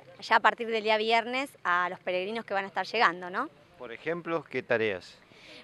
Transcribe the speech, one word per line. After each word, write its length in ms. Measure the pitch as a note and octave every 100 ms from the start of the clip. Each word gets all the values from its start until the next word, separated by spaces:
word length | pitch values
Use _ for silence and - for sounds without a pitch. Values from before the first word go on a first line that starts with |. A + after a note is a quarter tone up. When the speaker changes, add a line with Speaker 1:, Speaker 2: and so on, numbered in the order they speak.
| - -
Speaker 1:
ya 160 | - A3+
a 40 |
partir 280 | A3 G#3 A3+
del 160 | A3+
día 140 | G#3 A3
viernes 520 | A3 A3+ A3 B3+ C#4 -
a 260 | F#3 F3 F3
los 100 | F3+
peregrinos 440 | - F3+ F#3+ A3+
que 100 | -
van 120 | G3 G3
a 20 |
estar 180 | G3 F#3+
llegando, 440 | A3 G3+ F3 F3+
¿no? 200 | G3 D4 - - -
Speaker 2:
Por 140 | B2
ejemplo, 520 | A2+ D#3 E3+ D#3+ E3
¿qué 180 | - C3
tareas? 560 | - A#2 A2 F2+ - - - - - -